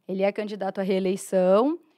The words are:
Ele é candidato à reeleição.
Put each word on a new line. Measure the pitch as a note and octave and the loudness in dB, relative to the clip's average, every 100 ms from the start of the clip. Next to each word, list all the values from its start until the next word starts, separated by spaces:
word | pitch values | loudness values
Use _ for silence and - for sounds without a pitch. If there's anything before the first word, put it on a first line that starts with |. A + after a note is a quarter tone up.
| - | -10
Ele | F#3 | -4
é | G3 | -2
candidato | G#3 G#3 G#3 G3 G3 | -2 -6 -8 -6 -4
à | |
reeleição. | F#3+ F#3+ F#3+ F#3+ - F#3+ F#3 G3 C4+ E4+ _ | -2 0 0 -4 -2 2 4 4 4 -2 _